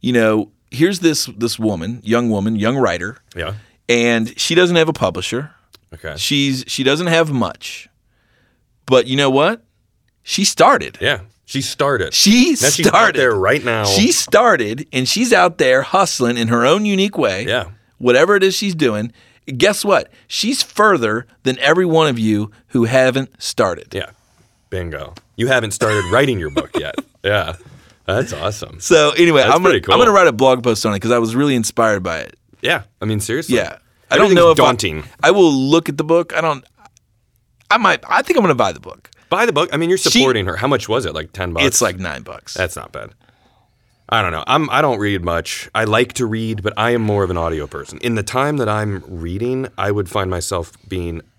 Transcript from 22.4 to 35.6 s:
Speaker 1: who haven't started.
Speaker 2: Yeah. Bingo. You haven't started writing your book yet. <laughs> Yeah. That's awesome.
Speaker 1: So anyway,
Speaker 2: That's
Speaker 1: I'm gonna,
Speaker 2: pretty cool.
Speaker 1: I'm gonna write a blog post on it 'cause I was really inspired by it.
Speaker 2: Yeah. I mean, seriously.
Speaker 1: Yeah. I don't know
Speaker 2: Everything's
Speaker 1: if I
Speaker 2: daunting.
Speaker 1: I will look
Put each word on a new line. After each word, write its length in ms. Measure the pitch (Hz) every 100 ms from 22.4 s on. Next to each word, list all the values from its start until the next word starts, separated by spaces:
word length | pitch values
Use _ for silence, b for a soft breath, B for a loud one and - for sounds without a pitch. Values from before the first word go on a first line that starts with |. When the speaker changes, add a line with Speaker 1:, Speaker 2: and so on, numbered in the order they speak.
| 104 b b
Speaker 1:
who 160 | 127
haven't 560 | 113 131 131 127 131 _
started. 460 | - - 104 85 -
Speaker 2:
Yeah. 180 | 98 - _ _ _ _ _ _
Bingo. 440 | 92 87 73 71 - _ -
You 120 | 120
haven't 240 | 127 110
started 320 | - 110 104 90
writing 260 | 113 143 110
your 120 | 78
book 200 | 320 - -
yet. 160 | 73 -
<laughs> 40 | - _
Yeah. 300 | 98 104 82 87 b b b b
That's 280 | - 101 139
awesome. 480 | 73 87 107 - 85
Speaker 1:
So 300 | - 165 151 135
anyway, 260 | 170 151
Speaker 2:
That's 120 | 117
Speaker 1:
I'm 40 | 151
gonna, 60 | 185
Speaker 2:
pretty 60 | 120
cool. 120 | -
Speaker 1:
I'm 60 | 160
gonna 100 | 240
write 160 | 202 175
a 60 |
blog 320 | 110 131 127
post 200 | 120 113
on 80 | 110
it 60 | 101
'cause 140 | 113
I 80 | 120
was 160 | 113 117
really 180 | 147
inspired 480 | 127 110 - 113 101
by 160 | 90 80
it. 180 | 50 - _ _
Speaker 2:
Yeah. 200 | 123 160 - _
I 40 |
mean, 160 | 107 107
seriously. 340 | 104 127 165 120
Speaker 1:
Yeah. 180 | 87 - _ _ _
I 60 | 147
don't 180 | 208
know 160 | 180 170
Speaker 2:
Everything's 80 | 151
Speaker 1:
if 20 |
I 60 | 143
Speaker 2:
daunting. 380 | 123 90 78 - -
Speaker 1:
I 80 | 156
will 220 | 202 170
look 360 | 135